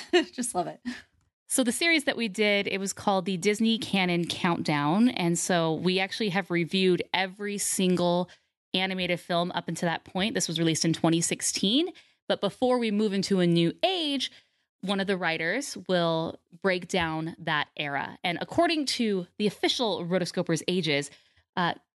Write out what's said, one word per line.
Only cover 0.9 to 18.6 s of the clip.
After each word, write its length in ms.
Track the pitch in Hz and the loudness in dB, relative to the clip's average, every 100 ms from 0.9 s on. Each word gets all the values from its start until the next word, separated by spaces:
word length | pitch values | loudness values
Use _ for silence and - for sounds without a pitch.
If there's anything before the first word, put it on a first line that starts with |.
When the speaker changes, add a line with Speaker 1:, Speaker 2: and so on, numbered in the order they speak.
| 247 - _ _ _ - | -12 -16 _ _ _ -4
Speaker 2:
So 140 | - | 0
the 80 | 247 | 0
series 340 | 226 339 320 | 2 2 2
that 120 | - - | 0 -2
we 100 | 226 | -2
did, 400 | 180 208 202 196 | 0 2 2 0
it 120 | 196 | -4
was 140 | 190 | -4
called 320 | - - 190 | -2 0 0
the 120 | 180 185 | 0 0
Disney 420 | 196 208 226 226 | 0 2 2 0
Canon 480 | - 196 180 175 170 | 0 0 2 0 -2
Countdown. 840 | - 180 170 165 147 147 185 247 | -2 0 0 0 0 2 4 4
And 280 | - 170 170 | 2 0 0
so 360 | - 180 160 | 0 0 2
we 260 | 156 175 185 | 0 0 0
actually 300 | 190 - 220 | -2 -2 -2
have 200 | 185 190 | -2 -2
reviewed 540 | 175 160 190 185 175 - | -2 0 2 4 2 0
every 420 | 175 190 196 208 202 | -2 -2 -6 -8 -4
single 720 | - - 185 180 175 175 180 - _ _ _ | -4 0 2 4 2 2 0 -8 _ _ _
animated 460 | 185 190 185 175 175 | -2 -2 -2 -4 -4
film 320 | - 170 180 | -2 -2 0
up 160 | 170 - | -4 -6
until 200 | 165 175 | -4 -2
that 140 | 160 | -4
point. 300 | - 185 208 | -6 -4 -2
This 140 | 190 175 | -2 -2
was 100 | 165 | 0
released 260 | 165 156 | 0 2
in 80 | 165 | 0
twenty 280 | 160 165 165 | 2 2 2
sixteen. 680 | 165 170 - - 190 254 359 - - _ - | 0 -2 -4 -2 0 2 0 -6 -20 _ -6
But 120 | 190 | -2
before 380 | 202 - 247 247 | -2 0 2 2
we 120 | 233 | 2
move 220 | 208 220 | 2 2
into 260 | 196 180 190 | 0 2 4
a 80 | 175 | 4
new 260 | 170 170 - | 4 4 2
age, 480 | 349 370 302 277 - - _ _ _ - | 0 0 -2 -2 -4 -10 _ _ _ -12
one 180 | 190 196 | -4 -2
of 80 | 190 | 0
the 100 | 190 | 0
writers 640 | 175 160 165 226 285 202 185 | 0 0 -2 -2 -4 -8 0
will 520 | 180 170 160 165 - _ 170 | 2 2 0 -2 -8 _ -4
break 260 | 196 185 175 | -2 -2 -2
down 480 | 190 165 160 160 - | -2 -2 -2 -6 -6
that 300 | 160 151 - - | -2 -2 -2 -6
era. 420 | 147 139 - 147 | -6 -4 -6 -6
And 140 | 185 170 | -4 -4
according 460 | - - | -4 0